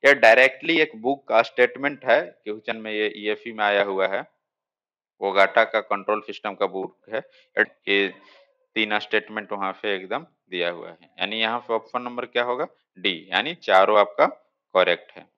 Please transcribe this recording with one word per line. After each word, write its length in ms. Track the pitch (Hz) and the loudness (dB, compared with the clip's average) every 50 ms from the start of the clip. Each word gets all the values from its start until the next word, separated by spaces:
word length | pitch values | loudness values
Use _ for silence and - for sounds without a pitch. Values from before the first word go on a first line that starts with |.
| - | 6
ये 80 | 139 143 | 4 4
directly 640 | 131 120 113 113 127 127 131 131 - - 165 165 156 | 6 8 8 8 8 6 4 2 -2 -4 -2 0 0
एक 160 | 156 151 - | 0 -2 -2
book 320 | 110 110 127 139 139 _ _ | -6 -4 -4 -4 -4 _ _
का 140 | 127 113 | 2 2
statement 600 | 117 - _ - 123 123 123 127 139 143 147 135 - | 2 2 _ 0 0 0 0 -4 -6 -6 -6 -6 0
है, 160 | 127 113 143 | 2 2 2
क्वेश्चन 560 | 175 - - _ _ 107 107 113 _ - 113 | 2 -4 -14 _ _ -12 -12 -10 _ -10 -10
में 160 | 113 110 110 | -8 -8 -8
ये 200 | 107 107 107 107 - | -4 -4 -4 -4 -4
ईएफई 360 | 104 104 104 104 104 - 120 | -6 -6 -6 -6 -6 -8 -14
में 120 | 113 107 104 | -4 -2 0
आया 180 | 104 101 101 | 2 2 2
हुआ 260 | 101 101 98 95 95 92 | 0 0 0 -2 -2 -2
है, 220 | 98 104 139 _ _ _ _ _ _ _ _ _ _ _ _ _ _ _ _ _ _ _ | -2 -4 -6 _ _ _ _ _ _ _ _ _ _ _ _ _ _ _ _ _ _ _
Ogata 440 | 95 98 95 98 98 98 - - 110 | -6 -2 2 4 2 4 4 2 2
का 160 | - - 110 | 2 0 -4
कंट्रोल 400 | 101 _ 104 101 98 - 107 107 | -2 _ -6 -6 -2 -4 -4 -4
system 340 | 104 - 101 - _ 107 98 | -4 -10 -16 -10 _ -10 -6
का 120 | - 104 | -4 -6
बुक 320 | 95 90 95 95 95 _ _ _ - | -4 -4 -6 -10 -10 _ _ _ -10
है। 140 | 110 120 - _ _ _ _ _ _ 101 107 - _ _ _ - | -10 -10 -10 _ _ _ _ _ _ 0 0 0 _ _ _ -2
ये 200 | 101 101 101 95 87 - _ _ _ _ _ _ _ _ _ _ _ | 0 0 0 -2 -6 -12 _ _ _ _ _ _ _ _ _ _ _
तीन 240 | 113 110 107 104 104 | -4 -2 -2 -2 -4
statement 540 | 104 - - 107 104 - 107 110 104 92 | -4 -2 -4 -4 -4 -4 -12 -12 -8 -8
वहां 200 | 104 101 98 95 | -8 -6 -6 -6
से 220 | 95 - - 110 101 | -6 -6 -4 -4 -4
एकदम 320 | 92 92 92 104 135 165 _ _ _ _ _ | -4 -6 -8 -8 -8 -8 _ _ _ _ _
दिया 220 | 90 90 85 87 | -6 -4 -4 -4
हुआ 200 | 87 82 80 87 | -4 -8 -12 -16
है, 80 | 85 _ | -18 _
यानी 340 | 85 _ _ - 90 98 110 | _ _ _ -10 -8 -6 -4
यहाँ 220 | 113 113 110 113 120 | -4 -4 -4 -4 -6
पे 160 | 117 - 117 | -6 -4 -6
option 280 | 110 107 - - 123 | -6 -6 -6 -10 -8
number 240 | 123 123 120 120 120 | -8 -8 -10 -10 -12
क्या 160 | 117 _ 120 | -4 _ -4
होगा? 240 | 120 123 123 127 156 180 _ _ _ _ _ 92 | -2 -2 -4 -6 -6 -10 _ _ _ _ _ -6
डी, 300 | 90 101 92 78 82 92 | -6 -6 -6 -6 -10 -6
यानी 240 | 85 95 110 151 156 | -4 -4 -4 -4 -8
चारों 440 | _ - - 98 95 95 101 107 104 | _ -2 4 6 6 6 6 6 4
आपका 280 | 101 101 - - 147 190 - _ _ _ _ _ _ _ _ | 4 2 2 0 0 0 0 _ _ _ _ _ _ _ _
correct 380 | 92 90 87 87 85 - _ | 2 2 2 0 -2 -4 _
है। 160 | _ 92 80 _ _ | _ -20 -20 _ _